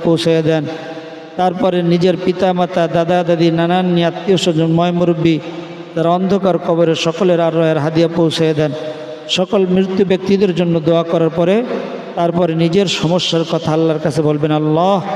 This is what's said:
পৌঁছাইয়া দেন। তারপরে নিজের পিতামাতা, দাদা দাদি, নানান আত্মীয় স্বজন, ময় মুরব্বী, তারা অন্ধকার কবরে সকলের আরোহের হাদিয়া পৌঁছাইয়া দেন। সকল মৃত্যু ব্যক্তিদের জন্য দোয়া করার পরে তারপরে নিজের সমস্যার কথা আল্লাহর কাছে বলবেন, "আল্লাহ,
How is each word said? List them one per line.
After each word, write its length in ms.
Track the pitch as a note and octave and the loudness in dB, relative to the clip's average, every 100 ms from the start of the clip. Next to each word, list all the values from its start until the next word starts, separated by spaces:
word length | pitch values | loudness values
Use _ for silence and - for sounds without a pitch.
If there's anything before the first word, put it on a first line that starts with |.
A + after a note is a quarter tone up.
পৌঁছাইয়া 380 | E3+ E3 E3 E3 | 0 0 2 2
দেন। 220 | D#3+ D#3+ D3 D#3+ - - - - - - | 2 0 -2 -8 -12 -14 -14 -16 -12 -2
তারপরে 460 | F#3 F3 F#3 F3+ | -2 0 0 0
নিজের 300 | E3+ E3+ F#3 F3+ F#3 | 2 2 2 2 -2
পিতামাতা, 640 | F3 F#3 F3+ F3 F3 E3 | 0 0 0 -2 0 0
দাদা 360 | E3 E3 F3+ | 0 0 0
দাদি, 280 | E3+ E3+ E3+ | 0 2 2
নানান 520 | E3 E3+ F3+ F#3 F3 | 2 0 0 2 2
আত্মীয় 340 | E3+ E3 - F3+ | 0 -2 0 0
স্বজন, 340 | F3+ D#3+ E3 | 2 0 2
ময় 200 | E3 F3 | 2 2
মুরব্বী, 480 | F3 F3 E3+ D#3+ D#3 - - - - - E3+ | 2 0 2 2 0 -4 -12 -14 -14 -8 -2
তারা 140 | E3 | 0
অন্ধকার 480 | F3+ F#3+ G3 F#3+ F3 | 0 0 0 0 0
কবরে 380 | - E3 E3 D#3 | 0 2 2 0
সকলের 440 | E3 - F#3 E3+ | -2 0 2 2
আরোহের 380 | E3 D#3+ E3 D#3 | 2 2 2 0
হাদিয়া 300 | D3 D#3+ E3 E3+ | 0 2 0 2
পৌঁছাইয়া 380 | E3 D3 D#3+ | 0 2 0
দেন। 180 | D#3 D3+ C#3 - - - - - | 0 -2 -4 -8 -10 -14 -14 -6
সকল 360 | - F#3 G#3 F#3 | -4 0 0 2
মৃত্যু 380 | F#3 F#3+ F#3+ F#3+ | 2 0 0 0
ব্যক্তিদের 500 | F#3 F#3 G3 G3 E3 | 0 0 2 2 0
জন্য 240 | F3 E3 | 0 0
দোয়া 240 | D#3 E3+ | 2 2
করার 260 | E3+ E3+ D#3+ | 2 0 0
পরে 340 | D#3+ F3 G#3 B3+ - - - - - | 2 2 0 -2 -6 -8 -10 -8 -2
তারপরে 400 | E3+ E3+ F3 E3 | 0 2 0 2
নিজের 300 | E3 F#3 F#3 | 2 2 0
সমস্যার 580 | - D#3+ F3 - E3 E3 | 0 0 0 0 -2 0
কথা 200 | E3 D#3+ | -2 0
আল্লাহর 280 | D#3 D#3+ D#3 | 0 0 0
কাছে 220 | D#3+ C#3 | -2 0
বলবেন, 300 | D3+ D3+ D3+ | 0 0 0
"আল্লাহ, 500 | D3+ D3+ D#3 F#3 G3 - | 0 2 2 2 0 -2